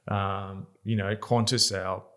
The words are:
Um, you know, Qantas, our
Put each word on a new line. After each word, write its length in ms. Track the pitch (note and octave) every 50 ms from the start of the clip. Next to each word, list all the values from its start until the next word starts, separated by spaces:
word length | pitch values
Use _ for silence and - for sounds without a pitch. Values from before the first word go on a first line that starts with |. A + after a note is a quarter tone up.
| -
Um, 600 | - G#2 G2+ G2 G2 G2 G2 G2 F#2+ G2 G2 - - - _ -
you 120 | G#2+ A2+
know, 200 | G#2 F#2+ G2 G#2+
Qantas, 560 | G#2 - - B2 A#2 A2 - B2+ A2+ - - G2+
our 280 | F#2+ F#2 F#2 F#2+ - - - -